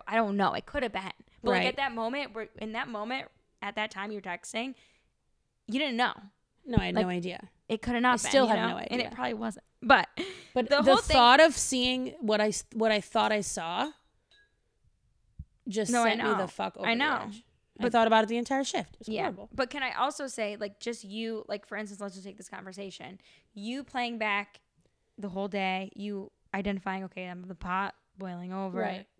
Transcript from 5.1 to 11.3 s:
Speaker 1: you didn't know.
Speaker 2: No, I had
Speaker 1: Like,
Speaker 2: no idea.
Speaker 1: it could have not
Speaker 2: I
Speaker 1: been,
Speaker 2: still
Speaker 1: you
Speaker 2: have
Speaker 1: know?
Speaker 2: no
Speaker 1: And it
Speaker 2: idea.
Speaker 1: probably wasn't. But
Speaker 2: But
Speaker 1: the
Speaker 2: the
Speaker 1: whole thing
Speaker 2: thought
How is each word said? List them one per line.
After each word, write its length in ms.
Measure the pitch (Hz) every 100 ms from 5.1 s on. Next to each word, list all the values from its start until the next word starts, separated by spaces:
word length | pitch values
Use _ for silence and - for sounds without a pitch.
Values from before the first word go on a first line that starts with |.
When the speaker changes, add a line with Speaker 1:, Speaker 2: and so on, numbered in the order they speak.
| _ _ _ _ _ -
Speaker 1:
you 120 | 247
didn't 160 | 294 233
know. 160 | 247 - 196 _ _ _ 294
Speaker 2:
No, 120 | 226
I 80 | 180
had 80 |
Speaker 1:
Like, 120 | 180 185
Speaker 2:
no 40 |
idea. 380 | 180 180 - - _ -
Speaker 1:
it 140 | 220
could 120 | -
have 80 | 240
not 80 | 254 240
Speaker 2:
I 20 |
Speaker 1:
been, 80 | -
Speaker 2:
still 140 | 269
Speaker 1:
you 60 | 240
Speaker 2:
have 80 | 202
Speaker 1:
know? 80 | 175
Speaker 2:
no 80 | -
Speaker 1:
And 220 | - 247
it 60 | 226
Speaker 2:
idea. 40 | -
Speaker 1:
probably 180 | 247
wasn't. 300 | 220 226 - _ -
But 260 | 233 240 - - 381 - -
Speaker 2:
But 140 | 254 226
Speaker 1:
the 60 | 277
Speaker 2:
the 60 |
Speaker 1:
whole 120 | 240 269
thing 160 | - 294
Speaker 2:
thought 240 | 240